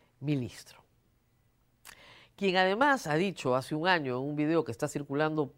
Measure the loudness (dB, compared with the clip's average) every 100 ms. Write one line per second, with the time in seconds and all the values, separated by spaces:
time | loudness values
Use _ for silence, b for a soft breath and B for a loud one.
0 | B _ -4 -2 -4 -10 -20 -20 _ _
1 | _ _ _ _ _ _ _ _ -20 B
2 | B B B -2 0 4 2 4 2 2
3 | 0 0 0 -2 0 0 0 -2 2 2
4 | 0 -4 -4 -2 0 2 0 -4 -6 -6
5 | -6 -2 0 0 -4